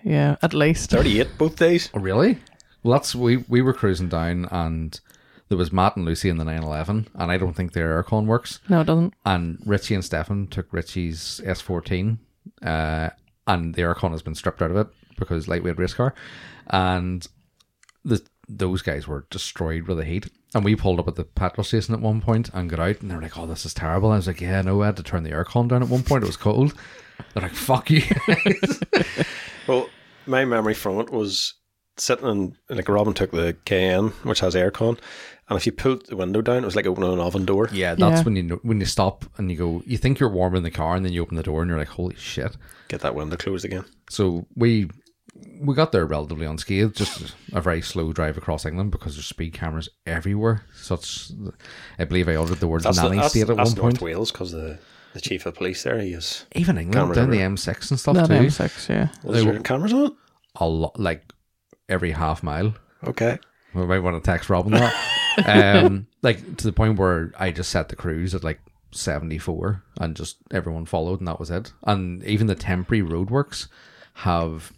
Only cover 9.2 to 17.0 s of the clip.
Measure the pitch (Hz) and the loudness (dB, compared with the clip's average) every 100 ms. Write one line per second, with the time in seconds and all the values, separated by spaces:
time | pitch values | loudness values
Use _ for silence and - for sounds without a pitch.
9.2 | 101 90 85 82 - 101 - 101 90 82 | -2 0 0 -4 0 0 0 -2 -2 -4
10.2 | 78 101 98 - 90 90 82 92 87 78 | -2 -4 -4 -6 -6 -6 -6 -4 -4 -6
11.2 | - - - 90 - 87 - 92 101 110 | -10 -8 -6 -6 -4 -6 -2 -2 0 -2
12.2 | - _ - - - 80 78 78 80 - | -6 _ -20 -10 -4 0 0 -2 -4 -8
13.2 | _ _ - 90 82 82 85 85 92 80 | _ _ -2 -2 -2 -2 0 0 -2 -4
14.2 | 80 78 - - 82 92 110 _ _ - | -8 -6 -4 -2 0 0 -2 _ _ -8
15.2 | - 85 78 87 87 85 90 - 123 - | -4 -4 -2 -4 -2 -2 -2 0 -2 -2
16.2 | - - - - - 95 92 92 | -12 -20 -20 -20 -4 0 2 0